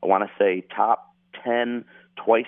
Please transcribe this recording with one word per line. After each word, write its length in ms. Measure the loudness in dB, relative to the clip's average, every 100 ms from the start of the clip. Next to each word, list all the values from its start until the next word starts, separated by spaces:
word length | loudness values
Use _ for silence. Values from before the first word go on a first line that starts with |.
I 40 | 0
wanna 240 | 0 0 0
say, 280 | 0 0 -6
top 400 | -2 -2 -2 -6 _ _ -12
ten 400 | -4 -2 -2 -6 -12 -20 _ -4
twice 240 | 2 2